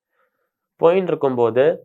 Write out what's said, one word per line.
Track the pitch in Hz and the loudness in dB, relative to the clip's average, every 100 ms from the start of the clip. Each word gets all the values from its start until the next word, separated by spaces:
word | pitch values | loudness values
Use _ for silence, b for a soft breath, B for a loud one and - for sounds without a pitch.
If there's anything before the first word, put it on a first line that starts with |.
| _ _ _ _ _ _ _ - | _ _ _ _ _ _ _ -2
போயின்னு | 160 185 180 | 0 2 -2
இருக்கும்போது | 156 143 123 117 117 147 - | -2 -2 0 0 2 0 -2